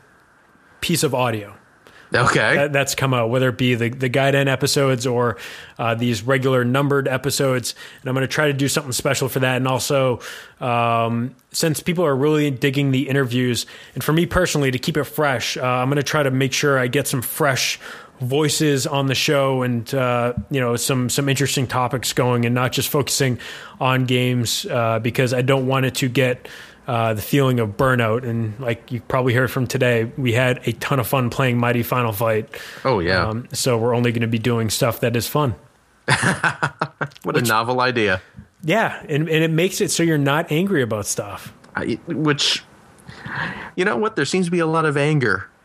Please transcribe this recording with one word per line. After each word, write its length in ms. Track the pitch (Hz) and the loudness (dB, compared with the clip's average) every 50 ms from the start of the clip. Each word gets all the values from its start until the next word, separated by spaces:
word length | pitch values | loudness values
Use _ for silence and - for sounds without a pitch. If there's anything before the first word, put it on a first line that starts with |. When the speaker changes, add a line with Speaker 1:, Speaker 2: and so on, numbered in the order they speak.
| _ _ _ _ _ _ _ _ _ _ _ _ _ _ - - | _ _ _ _ _ _ _ _ _ _ _ _ _ _ -14 -6
Speaker 1:
piece 220 | - - 175 - - | -2 -2 0 2 0
of 100 | 143 131 | 0 0
audio. 400 | 127 127 120 110 107 104 101 104 - _ _ _ _ - - - - - - - | 0 0 0 -2 -4 -8 -10 -18 -20 _ _ _ _ -20 -20 -20 -20 -8 -2 0
Speaker 2:
Okay. 400 | 117 120 - - 139 110 110 143 | 2 2 4 2 2 4 4 4
Speaker 1:
That, 180 | 139 143 147 | 2 2 2
that's 220 | 143 139 135 - - | 2 0 0 0 -2
come 180 | - 139 131 | -2 0 2
out, 180 | 131 123 117 113 | 2 2 2 2
whether 180 | 120 127 131 131 | 2 2 2 2
it 100 | 120 - | 0 2
be 160 | 131 123 127 | 2 2 2
the, 140 | 113 117 117 | 2 0 -2
the 200 | 127 135 131 127 | -2 -2 -2 0
Gaiden 380 | 120 139 135 139 139 143 139 | 2 2 2 2 2 2 2
episodes 580 | 135 135 - 147 131 - 147 139 135 131 120 123 | 2 0 0 0 0 2 2 2 2 2 0 0
or, 320 | 135 120 120 123 120 110 - - - - - - - - - | -2 0 0 0 0 -2 -4 -10 -16 -16 -18 -18 -14 -8 -4
uh, 160 | 127 113 117 | -2 0 0
these 260 | 113 120 120 120 101 | 0 0 0 0 0
regular 420 | 107 127 135 135 127 135 131 127 120 | 0 0 2 2 2 2 2 2 2
numbered 440 | 120 127 139 143 139 143 139 135 139 | 2 2 2 2 2 2 2 0 0
episodes. 680 | 127 127 - 139 - - 143 135 127 127 110 - - - - - - - | -2 -2 -2 -2 -2 0 0 0 0 0 -2 -6 -8 -12 -16 -20 -18 -10
And 80 | - 135 | -6 -4
I'm 60 | 127 | -2
gonna 140 | 135 131 127 | -2 -2 -2
try 180 | - 156 151 | 0 0 0
to 60 | 151 | 0
do 160 | 139 131 139 131 | 2 0 0 0
something 240 | - 165 147 135 | 0 -2 -4 -4
special 360 | 117 - - 147 131 - 139 120 | -4 -2 0 0 0 0 -2 -2
for 120 | - 139 | -2 0
that. 160 | 131 127 127 | 0 2 2
And 100 | 123 127 | 2 0
also, 540 | 131 131 120 - - 147 139 131 131 120 - - - - - - - - - | 0 0 0 0 0 0 2 2 2 0 -2 -6 -12 -16 -16 -18 -20 -14 -8
um, 760 | - 127 120 120 117 117 117 117 117 117 117 117 120 131 - _ _ _ | -4 -2 0 2 2 2 2 2 2 0 0 -2 -4 -4 -8 _ _ _
since 300 | - - - 165 147 - | -6 -2 0 0 0 -2
people 240 | - - 170 175 180 | -4 -4 -2 0 2
are 100 | 147 139 | 2 2
really 380 | 127 139 151 156 151 147 147 | 2 2 2 2 2 2 0
digging 400 | 135 117 - 143 131 143 143 139 | 0 0 0 0 0 2 2 2
the 160 | 131 131 147 139 | 2 0 0 0
interviews, 580 | 131 139 139 120 120 127 127 123 117 113 - - - - - - - | 0 0 0 0 0 0 0 0 0 -2 -4 -8 -12 -20 -18 -14 -10
and 100 | 135 - | -6 -2
for 80 | - | 0
me 140 | 151 165 175 | 2 2 2
personally, 440 | - - 180 180 151 - 151 143 131 | 2 2 0 0 2 0 0 0 0
to 80 | 127 127 | 0 -2
keep 180 | - - 156 | -2 -2 -2
it 80 | 156 139 | -2 -4
fresh, 520 | - - - 151 143 131 117 - - - | -4 -2 -2 0 0 0 0 -2 -4 -6
uh, 60 | 160 | -2
I'm 260 | 131 127 123 127 127 135 | -2 0 0 0 0 0
gonna 160 | 143 147 135 | 0 0 0
try 180 | - - 156 | 0 0 0
to 80 | 143 135 | 0 2
make 220 | 131 131 135 131 | 2 0 0 0
sure 260 | - - - 147 139 131 | 0 0 2 2 2 2
I 80 | 127 | 2
get 220 | 127 120 143 131 - | 0 0 0 -2 0
some 120 | - 131 | -2 -4
fresh 580 | 113 - - - 160 139 127 127 - - - - - - - - - - - - | -4 -4 -2 0 0 2 2 0 0 -2 -4 -6 -10 -16 -16 -18 -20 -18 -12 -8
voices 640 | 127 123 135 147 156 147 - - 156 151 143 131 - | -6 -2 0 2 2 2 2 2 2 2 2 2 0
on 200 | 165 147 139 139 | 0 -2 0 0
the 80 | 135 123 | 0 0
show 460 | - - - 151 139 135 135 135 131 | 0 2 2 2 2 2 2 2 0
and, 300 | 127 123 123 117 113 - | 0 0 -2 -2 -4 -2
uh, 420 | - 135 127 123 123 120 120 120 123 - 101 - | -2 0 0 2 2 0 0 0 -2 -4 -6 -4
you 100 | 143 135 | -2 0
know, 160 | 123 120 120 | 0 0 0
some, 340 | 117 - - 139 127 123 120 | 0 0 0 0 0 0 0
some 180 | - - 139 139 | 0 0 2 2
interesting 380 | 135 131 139 135 - 147 127 | 2 2 0 0 0 -2 -2
topics 460 | 101 - 127 127 120 - 123 - - | -2 0 -2 -2 -2 -2 -4 -4 -4
going 320 | - - 127 123 123 120 117 | -2 0 2 2 2 2 2
and 100 | 117 120 | 2 2
not 160 | 127 127 123 | 0 0 0
just 200 | - 139 131 - | 0 -2 -2 0
focusing 500 | - 147 123 - - - 143 131 123 - - - - - - - - - | 0 0 0 0 0 0 2 0 0 -2 -6 -12 -16 -16 -18 -14 -8 -2
on 240 | 139 127 127 127 127 | 0 0 2 2 2
games, 640 | 120 123 123 123 127 123 123 117 107 - - - 196 | 2 0 2 2 2 0 0 0 -2 -2 -4 -4 -4
uh, 300 | 151 123 113 113 113 110 | -2 0 0 0 0 0
because 340 | 110 123 117 - 131 120 131 | -2 -2 0 0 0 2 2
I 80 | 123 | 0
don't 240 | 123 127 135 135 131 | 2 2 2 2 2
want 180 | 131 131 131 131 | 0 0 0 0
it 100 | 127 - | 0 -2
to 120 | - 139 127 | -2 -2 0
get, 380 | 120 135 131 123 123 - - - - - - - - - - | 2 2 2 2 0 -4 -8 -18 -18 -20 -20 -20 -20 -16 -8
uh, 280 | - 123 117 113 113 113 | -4 -2 0 0 0 0
the 80 | 107 | -2
feeling 380 | - - - 143 139 131 127 120 | -4 0 2 2 2 2 2 0
of 180 | 113 104 98 - | 0 -2 -2 0
burnout. 460 | 139 131 127 120 117 110 110 127 127 117 | 2 2 4 4 2 2 0 0 -2 -2
And 320 | 117 113 113 107 104 - | -4 -2 -2 -4 -6 -6
like 320 | 135 117 120 - - - | -4 -4 -4 -4 -6 -8
you 80 | 127 113 | -8 -8
probably 320 | - - - 131 127 131 | -6 -2 0 0 2 2
heard 180 | 117 127 131 127 | 4 2 2 2
from 160 | - 135 127 | 0 -2 -2
today, 380 | 117 - 123 127 123 120 117 113 113 - - | 0 0 2 2 4 4 2 0 -2 -4 -2
we 140 | 135 123 110 | 0 2 2
had 260 | 123 131 127 127 127 - 123 | 2 2 2 0 0 -2 -4
a 40 | |
ton 280 | 110 - - - 143 135 | -4 -4 -2 -2 0 0
of 60 | 110 | 0
fun 240 | - - 135 123 117 | 0 0 0 0 0
playing 260 | - - 135 127 120 | 0 0 0 2 2
Mighty 260 | 120 120 120 120 120 | 2 2 2 2 0
Final 300 | 117 - 135 123 120 113 | 0 0 0 0 0 0
Fight. 360 | 107 98 120 113 110 107 107 - - - - - - - - | 0 0 0 0 0 0 -2 -6 -10 -16 -16 -16 -10 -4 -2
Speaker 2:
Oh, 140 | 135 127 98 | 0 0 2
yeah. 260 | 82 87 95 92 85 | 2 2 2 2 0
Speaker 1:
Um, 220 | 110 110 117 123 - - | 0 -2 -4 -8 -8 -6
so 240 | - - 135 120 113 | -4 0 0 2 2
we're 160 | 113 123 117 | 2 2 2
only 180 | 120 120 120 | 2 2 2
gonna 140 | 117 117 117 113 | 2 0 0 0
be 100 | 117 113 | 0 0
doing 300 | 107 123 120 117 113 107 | 0 0 0 0 0 -2
stuff 320 | - - 135 123 113 - | 0 0 0 0 0 0
that 160 | - 120 117 | 0 0 0
is 100 | 120 104 | 0 -2
fun. 280 | - - 151 151 127 104 - - - _ _ _ _ _ _ _ | 0 0 0 2 0 0 -4 -10 -20 _ _ _ _ _ _ _
Speaker 2:
<laughs> 80 | - 131 - - - 185 - - 170 - - - 143 - - - 147 - - 151 143 - - | -2 0 0 2 0 0 0 0 -2 -2 -2 -4 -4 -4 -4 -8 -8 -6 -8 -10 -10 -10 -10
What 140 | - - - | -6 -2 -2
Speaker 1:
Which 100 | 139 120 | 0 2
Speaker 2:
a 20 | 117 | 2
novel 320 | 110 110 117 123 127 127 | 2 2 2 0 0 0
idea. 400 | 123 127 120 117 107 101 92 95 - - - - - - _ _ | 0 0 2 2 2 2 0 -2 -4 -8 -20 -20 -20 -20 _ _
Speaker 1:
Yeah, 400 | - 151 180 226 208 151 - - - 139 | -2 0 0 2 2 0 -2 -6 -6 -2
and, 200 | 151 139 156 170 | -2 0 0 2
and 140 | 156 156 160 | 2 2 2
it 60 | 160 | 2
makes 300 | 160 156 175 196 190 - | 2 2 2 0 0 0
it 100 | 208 156 | -2 0
so 120 | - - | 0 2
you're 160 | 165 170 160 147 | 2 2 2 2
not 340 | 139 139 143 156 170 - | 2 2 2 0 0 0
angry 300 | 151 156 185 196 202 147 | 0 0 0 2 2 0
about 240 | 123 110 113 104 98 | 0 0 -2 -4 -4
stuff. 460 | - - - 107 101 95 - - - - - - - - | -4 -6 -6 -8 -10 -10 -14 -14 -18 -20 -20 -16 -10 -8
Speaker 2:
I, 240 | - - - 117 - - | -6 -4 -4 -4 -6 -6
which, 560 | - 170 120 156 151 143 143 - - - - - - - - - - - - - - - - - - - - - - - - - - - | -6 -4 0 0 0 2 2 0 -2 -2 -2 -6 -12 -20 -20 -20 -20 -20 -20 -20 -20 -20 -16 -14 -10 -8 -8 -8 -8 -8 -10 -14 -8 -2
you 80 | - 180 | 0 0
know 100 | 208 226 | 0 2
what? 180 | 233 214 214 214 | 0 0 0 0
There 80 | - 143 | 0 -2
seems 180 | - - 185 185 | 0 2 0 0
to 60 | 170 | 2
be 60 | 175 170 | 2 0
a 80 | 165 | 2
lot 180 | 160 160 160 160 | 2 2 2 2
of 120 | 156 143 147 | 2 2 2
anger 500 | 139 151 156 147 123 107 95 95 - - _ _ | 2 4 4 4 4 2 2 0 -2 -8 _ _